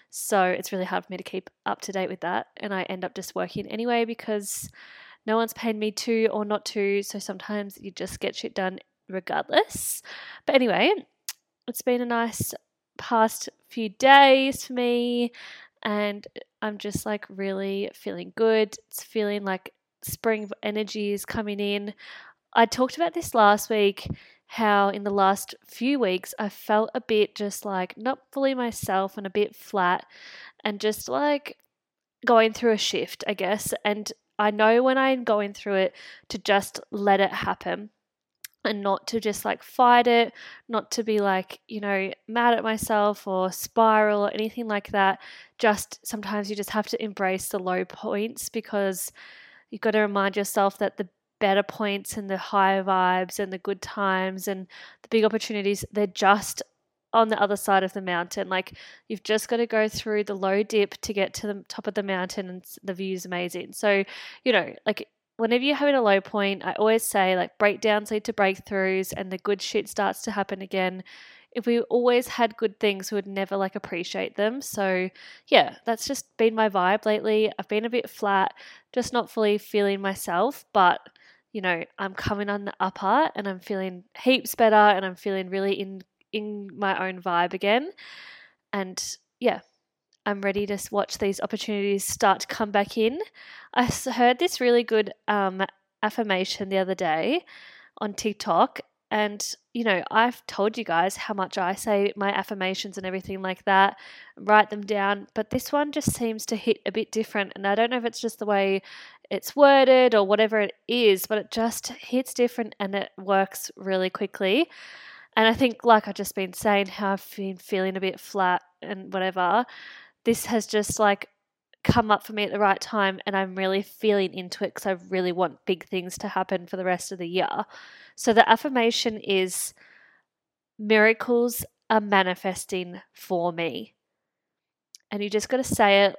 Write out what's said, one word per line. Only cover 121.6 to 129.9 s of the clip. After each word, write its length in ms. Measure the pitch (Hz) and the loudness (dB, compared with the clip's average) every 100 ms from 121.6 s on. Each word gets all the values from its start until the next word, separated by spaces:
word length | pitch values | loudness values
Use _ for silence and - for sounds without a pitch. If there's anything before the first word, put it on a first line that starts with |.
| _ _ | _ _
come 260 | - 247 214 | 0 2 2
up 160 | 208 - | 0 0
for 60 | |
me 140 | 214 202 | -6 -4
at 60 | |
the 80 | 202 | 2
right 200 | 202 196 | 2 2
time 400 | - 220 196 185 208 | -2 0 0 0 -4
and 100 | 196 | -2
I'm 200 | 190 185 | -2 -2
really 260 | 190 196 | -2 -2
feeling 520 | 196 - 220 202 185 | -4 -2 2 2 0
into 300 | 190 180 - | -4 -12 -6
it 100 | 185 | -8
'cause 120 | - 202 | -4 -4
I 60 | 175 180 | -6 -4
really 240 | 185 180 | -2 0
want 320 | 175 170 131 - | 0 -2 -2 -4
big 200 | 180 - | -4 -4
things 320 | 185 180 - | -8 -6 -10
to 100 | 202 | -6
happen 360 | 190 190 185 175 | -4 -2 -4 -6
for 120 | 190 | -6
the 80 | 185 | -2
rest 260 | 175 - | -4 -6
of 80 | 185 | -10
the 80 | 170 | -4
year. 380 | 180 - - - - - - - - | -2 -2 -4 -8 -14 -20 -20 -20 -4
So 160 | 247 | 4
the 180 | 220 - | 6 6
affirmation 720 | 226 294 254 233 - 233 214 | 4 0 0 0 0 -4 -6
is, 540 | - 190 185 - - - _ | -2 -2 -2 -4 -8 -12 _